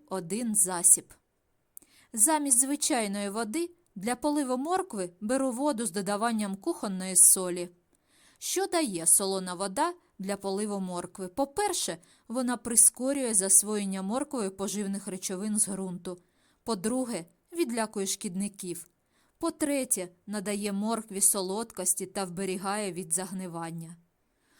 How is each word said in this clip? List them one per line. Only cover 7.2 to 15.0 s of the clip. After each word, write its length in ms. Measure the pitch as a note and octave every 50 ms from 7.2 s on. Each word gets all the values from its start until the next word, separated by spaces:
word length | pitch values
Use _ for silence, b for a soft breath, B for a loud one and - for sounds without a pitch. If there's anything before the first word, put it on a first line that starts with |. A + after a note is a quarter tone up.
| - - - G3 F#3 F3+ F3 F3+ F3 F3+ - _ _ _ b b b b b b b b b b
Що 280 | - - - F4 G4
дає 400 | G4 G4 E4+ D#4+ A#3+ F#3 E3 D#3+
солона 480 | D#3+ - - G3+ F#3+ F#3+ F#3+ F#3 F3+ F3+
вода 400 | E3+ G3 G3 F#3+ A#3+ D#4 F4 F4 b b b b -
для 180 | F#3+ F#3+ G3+
поливу 440 | G3 - G3 F#3+ G3 G#3+ G#3 G3+ G3
моркви? 480 | F#3+ F3+ F3+ F3 F3 F3+ - - F#3+ F#3
По-перше, 720 | F#3 - C#4 C#4 C#4 G4 G#4 G4+ F4 - - - E3+ E3 b b b b b -
вона 280 | A3+ B3+ B3+ A#3+ B3
прискорює 800 | A3 - A#3 A#3 A3+ - - - - B3 C4 C#4+ C#4+ C4 A#3 A3
засвоєння 680 | G3+ F#3+ G3 G3 - G3+ G#3 G#3+ G#3 G3+ G3 F#3+ F#3+ F#3+
морквою 480 | F#3+ G#3+ B3+ C#4+ D4 - B3+ G#3 F#3+
поживних 560 | F#3+ F#3+ G3 - - G#3 G#3 G3 G3 G3+